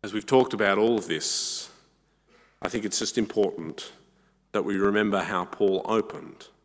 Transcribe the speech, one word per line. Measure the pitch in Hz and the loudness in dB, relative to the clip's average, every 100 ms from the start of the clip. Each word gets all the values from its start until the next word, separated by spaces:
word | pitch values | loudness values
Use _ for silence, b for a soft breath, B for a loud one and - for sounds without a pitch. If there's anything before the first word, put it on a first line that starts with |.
As | 104 | -4
we've | 107 101 | -6 4
talked | 131 127 | 4 4
about | 104 101 98 | 2 2 4
all | 113 117 | 4 2
of | 90 | -2
this, | 78 - - - - - - _ _ _ _ _ b b b | -4 -2 -2 -4 -6 -10 -18 _ _ _ _ _ b b b
I | - | -6
think | 117 104 | -4 -4
it's | - | -4
just | - - | -2 -2
important | 104 110 101 80 80 - - - _ b b b _ | -2 0 0 -2 -10 -12 -16 -18 _ b b b _
that | 107 | -4
we | 95 98 | -2 2
remember | 101 104 104 101 | 2 2 2 0
how | 85 95 87 | 0 -2 -4
Paul | - 101 95 - | 0 2 2 0
opened | 110 - 78 - - - _ | 0 0 -10 -14 -20 -20 _